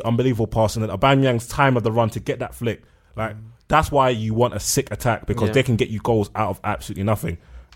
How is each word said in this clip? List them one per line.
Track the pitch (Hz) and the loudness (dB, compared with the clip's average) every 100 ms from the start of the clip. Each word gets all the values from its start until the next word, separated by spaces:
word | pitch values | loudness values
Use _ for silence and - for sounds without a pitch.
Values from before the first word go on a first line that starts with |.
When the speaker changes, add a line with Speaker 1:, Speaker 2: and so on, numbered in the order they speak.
| 117 | 0
Speaker 1:
unbelievable | 120 131 113 110 | 2 2 2 0
pass, | 113 107 113 | 2 0 0
and | 107 | -4
then | 95 | 2
Aubameyang's | 135 139 135 117 - | 4 4 4 0 -2
time | - 139 123 | 0 2 2
of | |
the | 110 | 2
run | 117 110 | 2 0
to | - | -2
get | - 123 | -6 -6
that | 123 - | -8 -6
flick. | 117 - _ _ _ - | -6 -6 _ _ _ -10
Like, | 110 107 | -8 -10
Speaker 2:
Mm. | 110 - - | -18 -20 0
Speaker 1:
that's | 151 156 | 0 4
why | 143 131 | 4 4
you | 117 110 | 2 0
want | 113 - | 2 0
a | 104 | 0
sick | - - - | -2 -2 -2
attack, | 104 120 110 - | -4 -2 -2 -2
because | 101 107 | -2 2
Speaker 2:
Yeah. | |
Speaker 1:
they | 107 | 2
can | - 107 | 2 0
get | 113 | 0
you | 107 | -2
goals | - 113 101 101 | 0 0 0 -2
out | 101 | -4
of | 95 | -4
absolutely | 92 85 - 92 | -6 -6 -8 -4
nothing. | 101 107 - 85 - - - | -2 0 -2 -8 -12 -20 -20